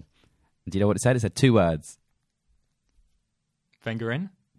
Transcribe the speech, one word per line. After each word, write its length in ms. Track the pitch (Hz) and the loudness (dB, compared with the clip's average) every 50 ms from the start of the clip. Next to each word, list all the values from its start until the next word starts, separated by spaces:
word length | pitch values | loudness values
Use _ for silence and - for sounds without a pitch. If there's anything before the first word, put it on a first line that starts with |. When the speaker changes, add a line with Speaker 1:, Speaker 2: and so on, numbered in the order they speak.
| - _ _ _ _ _ _ _ _ _ _ _ _ - | -12 _ _ _ _ _ _ _ _ _ _ _ _ -8
Speaker 1:
Do 80 | 87 | -2
you 40 | 95 | 0
know 60 | 104 | 0
what 100 | 104 95 | 0 0
it 40 | 95 | 0
said? 140 | - 123 127 | 0 0 0
It 60 | 123 | 0
said 120 | 110 92 - | -2 -4 0
two 180 | - 139 131 117 | 2 2 4 4
words. 440 | 110 90 85 80 76 - - - _ _ _ _ _ _ _ _ _ _ _ _ _ _ _ _ _ _ _ _ _ _ _ _ _ _ _ _ _ _ _ _ _ _ _ _ _ _ | 4 4 2 0 -4 -8 -14 -20 _ _ _ _ _ _ _ _ _ _ _ _ _ _ _ _ _ _ _ _ _ _ _ _ _ _ _ _ _ _ _ _ _ _ _ _ _ _
Speaker 2:
Wenger 260 | 117 113 110 117 113 | -8 -8 -6 -6 -6
in? 180 | 120 147 190 196 - _ _ _ _ | -4 -6 -6 -10 -14 _ _ _ _